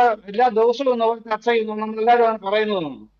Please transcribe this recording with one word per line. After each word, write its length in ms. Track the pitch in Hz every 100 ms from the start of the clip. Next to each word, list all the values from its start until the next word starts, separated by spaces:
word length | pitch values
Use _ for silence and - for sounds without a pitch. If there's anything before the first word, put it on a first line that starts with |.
| 240 214 202
എല്ലാ 200 | 202 254
ദിവസവും 460 | 214 233 240 269
ഇന്ന് 120 | 240 226
ഒരു 240 | 233 220
ചർച്ച 200 | 214 240
ചെയ്യുന്നു, 240 | 233 220
നമ്മളെല്ലാവരും 600 | 214 220 220 220 240 226
അത് 80 | 220
പറയുന്നതാണ്. 680 | 196 208 214 196 151 113 107